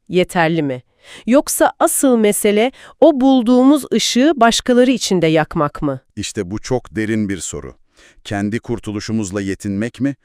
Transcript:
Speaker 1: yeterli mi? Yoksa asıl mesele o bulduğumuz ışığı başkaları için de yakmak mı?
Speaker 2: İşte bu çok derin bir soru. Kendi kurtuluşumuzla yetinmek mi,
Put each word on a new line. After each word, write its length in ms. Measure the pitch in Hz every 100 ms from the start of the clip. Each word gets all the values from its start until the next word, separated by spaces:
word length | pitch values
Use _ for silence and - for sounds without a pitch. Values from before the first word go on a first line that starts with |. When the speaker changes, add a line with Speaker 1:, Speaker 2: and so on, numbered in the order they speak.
| -
Speaker 1:
yeterli 540 | 175 175 185 160 165
mi? 200 | 139 127 - _ - - -
Yoksa 460 | 269 - - 311 -
asıl 380 | 320 - 277 233
mesele 560 | 208 202 208 208 247 - - -
o 200 | 311 277
bulduğumuz 640 | 269 262 226 247 262 294 -
ışığı 400 | 233 - 240 294 277
başkaları 540 | 226 - - 247 254
için 320 | 240 - 185
de 40 | 160
yakmak 560 | 160 151 170 147 -
mı? 180 | 147 131 _ -
Speaker 2:
İşte 340 | 98 113 90
bu 80 | 107
çok 380 | - 123 - 101
derin 320 | 107 113 101
bir 100 | 92
soru. 360 | - 76 65 - _ _ - _
Kendi 340 | - 101 101 113
kurtuluşumuzla 840 | - 113 107 104 - 110 95 101
yetinmek 600 | 98 92 104 98 117 -
mi, 160 | 139 135